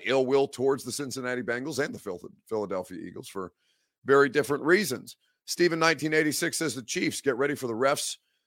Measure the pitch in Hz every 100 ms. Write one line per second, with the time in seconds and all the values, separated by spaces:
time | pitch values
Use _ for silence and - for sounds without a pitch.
0 | 98 135 127 139 139 - 131 135 127 110
1 | 139 131 123 123 120 120 139 131 143 110
2 | 104 87 - - _ 110 101 92 90 87
3 | 87 90 - 98 90 - _ _ _ _
4 | - 139 139 147 139 143 139 185 190 120
5 | - - _ _ - - 175 165 160 147
6 | 156 156 156 - 170 - 165 117 110 180
7 | 135 - 139 117 143 147 127 113 135 151
8 | - - _ _